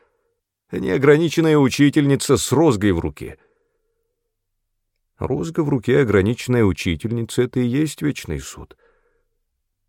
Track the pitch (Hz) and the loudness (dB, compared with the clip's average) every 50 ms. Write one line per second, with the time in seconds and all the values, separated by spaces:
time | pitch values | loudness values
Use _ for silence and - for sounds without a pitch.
0 | _ _ _ _ _ _ _ _ _ _ _ _ _ - - - - - - 147 | _ _ _ _ _ _ _ _ _ _ _ _ _ -12 -10 -8 -4 -4 -2 0
1 | 131 143 147 151 170 160 - - 160 160 156 151 147 127 - - 143 143 - 156 | 4 4 4 4 2 0 0 0 0 2 4 4 4 2 2 2 2 2 4 2
2 | 143 139 139 131 - - 139 107 - - 127 135 165 160 120 101 104 101 90 82 | 2 2 2 0 2 0 0 0 0 0 0 2 2 2 2 2 0 0 0 0
3 | 78 80 73 - - - - _ _ _ _ _ _ _ _ _ _ _ _ _ | -4 -6 -8 -10 -16 -16 -16 _ _ _ _ _ _ _ _ _ _ _ _ _
4 | _ _ _ _ _ _ _ _ _ _ _ _ _ _ _ _ _ _ _ _ | _ _ _ _ _ _ _ _ _ _ _ _ _ _ _ _ _ _ _ _
5 | _ _ _ - - - 135 151 170 165 165 - 160 143 143 127 - - 127 143 | _ _ _ -8 -4 -4 -4 -4 -4 -6 -4 -4 0 0 0 0 0 2 2 2
6 | 139 110 98 101 92 107 123 - - - 123 120 113 98 82 - - 92 85 76 | 4 4 4 2 2 2 0 -4 -4 -2 0 2 2 2 2 0 -2 -4 -4 -4
7 | - 110 113 120 117 - - - 123 127 - 127 123 120 120 143 156 151 - - | -4 -6 -6 -6 -6 -6 -2 -2 -2 -2 0 -2 -2 -2 0 -2 -2 -4 -4 -6
8 | 151 147 135 - - - 80 69 67 - - - - - - _ _ _ _ _ | -6 -6 -6 -6 -8 -10 -10 -10 -10 -12 -16 -20 -20 -20 -20 _ _ _ _ _
9 | _ _ _ _ _ _ _ _ _ _ _ _ _ _ _ _ _ | _ _ _ _ _ _ _ _ _ _ _ _ _ _ _ _ _